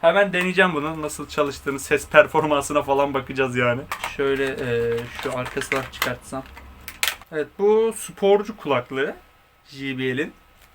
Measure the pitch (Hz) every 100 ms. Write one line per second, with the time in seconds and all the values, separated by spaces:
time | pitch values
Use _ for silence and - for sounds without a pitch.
0 | 170 190 202 180 185 180 185 156 147 160
1 | 151 - 143 - 143 135 - 139 - 147
2 | - 156 147 160 151 147 135 147 135 139
3 | 143 139 127 131 131 123 123 120 147 -
4 | - - 139 135 135 - 131 117 117 117
5 | 120 - 131 131 127 - - 139 127 -
6 | - 123 - 135 - - - - - -
7 | - - - 156 147 - 202 214 226 220
8 | - - 196 202 208 208 156 131 - 131
9 | 151 - - _ _ _ _ 139 139 131
10 | 131 127 160 - _ _ -